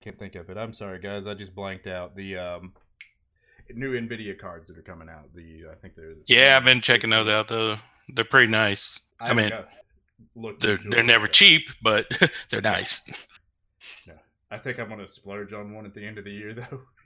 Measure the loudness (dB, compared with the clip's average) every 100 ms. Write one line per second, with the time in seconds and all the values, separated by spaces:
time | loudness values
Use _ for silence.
0 | -20 -16 -16 -16 -14 -12 -12 -12 -14 -12
1 | -10 -10 -10 -12 -14 -12 -12 -12 -10 -10
2 | -10 -14 -12 -10 -10 -12 -14 -20 _ _
3 | -20 _ _ _ _ _ -20 -10 -6 -6
4 | -8 -10 -12 -12 -14 -18 -20 -20 -20 -20
5 | -20 -20 -20 -20 -20 -20 -20 -20 -20 -20
6 | -20 -18 4 8 8 8 6 4 4 2
7 | 2 2 2 0 0 -4 -4 -6 -12 _
8 | -10 -6 2 4 4 4 2 0 -8 -16
9 | -20 _ -2 0 0 -4 -12 -20 _ _
10 | _ _ _ -16 -14 -4 -2 -2 -2 0
11 | 4 4 6 6 8 6 2 -2 2 2
12 | 0 2 2 0 -8 -4 -2 -2 -2 -4
13 | -6 -18 -20 _ _ _ _ _ -20 -20
14 | -20 -20 _ _ _ -12 -10 -8 -10 -12
15 | -16 -18 -14 -12 -12 -12 -14 -16 -16 -16
16 | -14 -14 -14 -12 -12 -14 -14 -16 -18 _